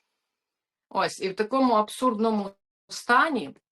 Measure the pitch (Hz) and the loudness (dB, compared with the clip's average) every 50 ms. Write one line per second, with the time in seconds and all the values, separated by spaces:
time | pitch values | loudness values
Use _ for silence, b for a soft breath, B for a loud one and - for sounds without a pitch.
0 | _ _ _ _ _ _ _ _ _ _ _ _ _ _ _ _ _ _ - 190 | _ _ _ _ _ _ _ _ _ _ _ _ _ _ _ _ _ _ -2 -2
1 | 180 160 - - - 190 185 - 214 214 262 269 262 247 226 214 214 208 - - | -2 -2 -2 -6 -6 -6 -4 -4 -4 -2 2 2 4 4 4 2 2 0 -4 -2
2 | 254 254 220 208 220 226 220 208 196 196 196 _ _ _ _ _ _ _ - - | -2 0 0 2 0 0 0 0 -2 -6 -10 _ _ _ _ _ _ _ -16 -8
3 | - - 240 254 294 330 285 226 143 135 - _ _ _ | -2 2 2 4 4 2 0 -4 -6 -8 -14 _ _ _